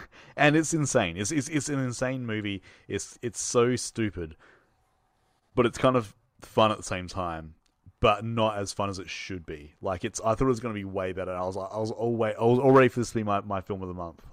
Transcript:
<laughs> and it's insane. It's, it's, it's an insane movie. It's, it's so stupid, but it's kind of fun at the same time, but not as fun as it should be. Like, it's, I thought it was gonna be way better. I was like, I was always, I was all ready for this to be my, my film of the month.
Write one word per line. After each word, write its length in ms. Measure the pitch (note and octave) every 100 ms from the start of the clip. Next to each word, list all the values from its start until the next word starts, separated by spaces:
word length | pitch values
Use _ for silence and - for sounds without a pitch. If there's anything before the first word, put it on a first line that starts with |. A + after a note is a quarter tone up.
| -
<laughs> 300 | - - -
and 180 | D3 D3+
it's 180 | D#3
insane. 440 | E3 C#3+ B2+ F#2+ E2+
It's, 160 | G#2
it's, 160 | D#3+ C3
it's 180 | D#3 C3
an 120 | C#3
insane 460 | C3 A#2 B2+ C3 A#2+
movie. 360 | G#2+ G#2 G2 - - -
It's, 320 | G2+ - -
it's 200 | A#2+ -
so 340 | - B2 A#2+ B2
stupid, 600 | - - A2 F#2+ D#2+ D#2+ - _ _ _ _ _ _ _ _ _ _ -
but 100 | A#2
it's 120 | -
kind 200 | C3+ B2+
of 180 | G#2 - _ _
fun 300 | - - A2
at 60 | G#2
the 60 |
same 240 | - F#2+ F2+
time, 480 | G2+ F2+ D#2+ D#2+ D#2+ _ _ - _
but 260 | A#2 G#2 A2+
not 320 | A#2 A2 G#2
as 160 | G2+
fun 160 | - G2
as 100 | F#2+
it 100 | F2
should 360 | - - F#2 E2
be. 300 | D#2 D2 _
Like, 220 | G2 F#2
it's, 160 | A2+ -
I 160 | A2 A2
thought 60 |
it 40 | C3
was 140 | A#2
gonna 140 | A#2
be 100 | G#2
way 300 | G2 F#2+ F#2
better. 180 | F#2 F2+
I 120 | F2+ F#2
was 100 | G2
like, 140 | F#2+
I 60 | G#2
was 140 | A2
always, 440 | A2 A#2 A#2 A2 G#2+
I 40 |
was 160 | A#2 B2
all 120 | C3+
ready 180 | C3+ B2+
for 100 | B2
this 100 | A#2
to 60 | A2+
be 80 |
my, 160 | G#2 G2+
my 200 | G2+ G2
film 200 | F2+ G2
of 60 | F#2
the 60 |
month. 280 | F2+ E2+ - -